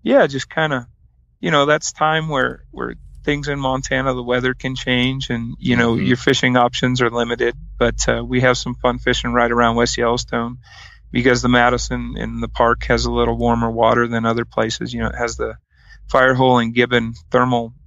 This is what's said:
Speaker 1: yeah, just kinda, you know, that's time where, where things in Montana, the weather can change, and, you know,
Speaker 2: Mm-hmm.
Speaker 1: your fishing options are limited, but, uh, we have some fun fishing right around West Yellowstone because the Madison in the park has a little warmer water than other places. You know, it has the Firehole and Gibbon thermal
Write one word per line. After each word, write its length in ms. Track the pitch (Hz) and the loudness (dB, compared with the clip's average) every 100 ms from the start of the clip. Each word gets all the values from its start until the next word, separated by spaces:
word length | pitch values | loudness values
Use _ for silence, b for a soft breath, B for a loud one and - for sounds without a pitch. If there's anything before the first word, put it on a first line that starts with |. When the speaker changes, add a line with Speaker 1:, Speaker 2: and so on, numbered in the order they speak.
Speaker 1:
yeah, 240 | - 269 165 | 4 4 4
just 240 | 135 - | 0 -6
kinda, 380 | - 156 131 120 _ _ _ _ _ | -4 -2 -2 -6 _ _ _ _ _
you 120 | 170 | 0
know, 160 | 151 143 | 2 4
that's 260 | 151 - | 2 0
time 340 | - 156 156 160 | -2 0 0 0
where, 380 | 139 127 131 - | -2 -2 -4 -16
where 240 | - 120 - - - | -10 -8 -10 -18 -8
things 240 | - 143 143 | -4 -2 -4
in 120 | 143 | -4
Montana, 560 | 135 131 - 131 135 127 | -2 -2 -2 -2 0 -2
the 80 | |
weather 320 | 120 123 127 127 | -2 -2 -2 -4
can 180 | 135 131 | -6 -6
change, 540 | - 123 127 135 131 | -2 0 0 -2 -4
and, 260 | 120 117 - | -4 -6 -6
you 160 | - 120 | 0 2
know, 180 | 117 | 2
Speaker 2:
Mm-hmm. 120 | 113 127 | 2 0
Speaker 1:
your 100 | 123 | 2
fishing 400 | - 131 131 123 | 2 2 2 4
options 460 | 123 - 127 127 | 2 2 -2 2
are 80 | 120 | 0
limited, 420 | 117 117 117 120 - - - | 0 -2 0 -2 -2 -16 0
but, 320 | 117 - - | 0 0 -2
uh, 140 | 117 120 | -2 0
we 160 | 127 | 0
have 160 | 127 123 | 2 0
some 160 | 127 | -4
fun 240 | 123 127 123 | -2 -2 -2
fishing 340 | 123 123 123 | -2 -2 0
right 200 | 120 120 | 0 2
around 240 | 120 117 117 | 2 2 2
West 200 | 120 - | 0 0
Yellowstone 600 | 117 120 - 120 117 123 B B B B - | 0 -2 -4 -4 -4 -10 B B B B -6
because 320 | 120 123 123 | 0 2 4
the 60 | 123 | 4
Madison 680 | 123 120 123 - 123 120 113 | 4 4 2 -4 -6 -6 -8
in 220 | 113 117 | -8 -6
the 80 | 113 | -8
park 380 | - 117 120 - | -2 -2 -2 0
has 200 | 120 120 | 0 0
a 60 | |
little 260 | 120 117 117 | 0 0 0
warmer 320 | 120 117 117 | 0 0 0
water 380 | 113 113 117 117 | 0 2 2 0
than 180 | 117 113 | 0 0
other 200 | 113 117 | -2 -2
places. 460 | - 110 - 120 | -2 -2 -4 -8
You 100 | 120 | -6
know, 80 | 113 | -6
it 60 | - | -4
has 200 | 120 113 | -6 -6
the 160 | 113 110 _ b b b - | -8 -10 _ b b b -2
Firehole 520 | 139 131 127 131 123 | 2 4 4 4 4
and 100 | 113 | 2
Gibbon 400 | 117 123 120 113 113 _ | 0 2 2 0 -8 _
thermal 460 | 127 127 120 117 - | 0 2 0 -2 -14